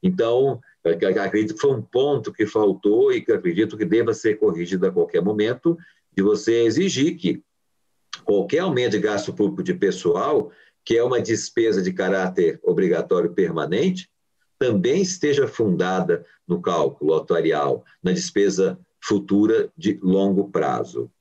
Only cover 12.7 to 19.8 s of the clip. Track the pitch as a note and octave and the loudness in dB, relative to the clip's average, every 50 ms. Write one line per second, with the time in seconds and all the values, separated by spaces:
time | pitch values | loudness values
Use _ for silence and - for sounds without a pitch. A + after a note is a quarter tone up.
12.7 | F2+ E2 F#2+ E2+ F2 E2 - - F#2+ F2 F2 F2 F2+ - F#2 E2 E2 E2 D2 C#2+ | 0 2 2 2 0 0 0 0 0 0 0 -2 0 0 -2 0 0 -4 -4 -2
13.7 | E2+ G#2+ D3 F#3+ F#3 F#3 - _ _ _ _ _ _ _ _ _ _ _ C3 B2 | -2 0 0 0 -2 -4 -8 _ _ _ _ _ _ _ _ _ _ _ -2 0
14.7 | A2 G2 F2 - C#3+ F#3 G3+ F#3 - - - D3 C#3 C#3 C3+ A#2 - - A#2 G2+ | 0 0 0 0 0 0 0 -2 -2 -2 -2 0 2 2 0 0 0 -2 0 0
15.7 | F2+ D#2+ F2+ F#2 F#2 F#2 F2+ E2 E2+ D#2+ - _ _ _ _ - F2 F2+ - - | 0 0 0 -2 -2 -2 0 0 -2 -2 -2 _ _ _ _ -6 -6 -4 -2 -2
16.7 | F2+ E2 D2 C#2 C#2+ _ D2 D2+ D#2+ D#2 - - F2+ E2 D#2+ D#2+ D#2+ C#2+ C#2+ C#2 | 0 0 0 -2 -2 _ 0 0 0 0 0 0 -2 0 2 0 0 0 0 -2
17.7 | B1+ - - _ - _ - F2+ F2+ F2 - - - G2+ G2+ G2 - F2+ F#2+ F#2 | -2 -4 -6 _ -20 _ -2 -2 -2 -2 -4 -4 0 2 2 2 2 2 0 0
18.7 | F#2 - - _ _ _ - - G#2+ G2 - - G2 G2+ G#2 A2 A2 A2 G2+ - | 0 -4 -16 _ _ _ -4 -2 -2 -2 0 0 2 2 4 4 2 2 0 -2
19.7 | _ - | _ -4